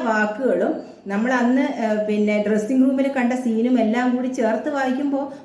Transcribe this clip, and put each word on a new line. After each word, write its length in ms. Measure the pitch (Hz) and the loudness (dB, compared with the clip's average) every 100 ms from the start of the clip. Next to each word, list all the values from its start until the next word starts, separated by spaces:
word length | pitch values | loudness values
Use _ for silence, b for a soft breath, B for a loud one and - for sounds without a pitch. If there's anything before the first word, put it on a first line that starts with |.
വാക്കുകളും 920 | 240 214 208 240 254 175 247 330 - - 196 | 0 0 0 0 0 0 0 -4 -10 -14 -6
നമ്മൾ 260 | 202 247 | -2 0
അന്ന്, 280 | 247 240 262 | 2 2 2
ഏ, 440 | 285 240 214 214 214 | 0 -2 -2 0 0
പിന്നെ 400 | 208 208 208 208 | 0 2 2 0
ഡ്രസ്സിംഗ് 420 | 214 - 262 262 | 0 2 2 4
റൂമിൽ 180 | 269 269 | 2 0
കണ്ട 260 | 269 240 | 0 0
സീനും 460 | 254 233 220 247 247 | 0 0 0 2 2
എല്ലാം 360 | 214 240 254 247 | 2 2 0 0
കൂടി 120 | 254 | -2
ചേർത്ത് 420 | - 220 220 302 | -2 0 0 -2
വായിക്കുമ്പോ 640 | 277 262 262 285 269 277 B | -2 0 0 -2 -2 -4 B